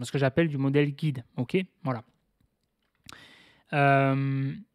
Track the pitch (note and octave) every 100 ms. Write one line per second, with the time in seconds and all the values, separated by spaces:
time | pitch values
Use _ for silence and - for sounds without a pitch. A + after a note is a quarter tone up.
0 | A#2+ C#3+ C3+ - E3+ C#3+ C3+ C#3 D3 C#3+
1 | D#3 B2+ - - B2 F#3 F#3 _ C#3+ A#2
2 | - _ _ _ _ _ _ _ _ _
3 | - - - - _ _ _ D3+ C#3 C#3
4 | C3+ C3+ C#3 C3+ C3+ D#3+ -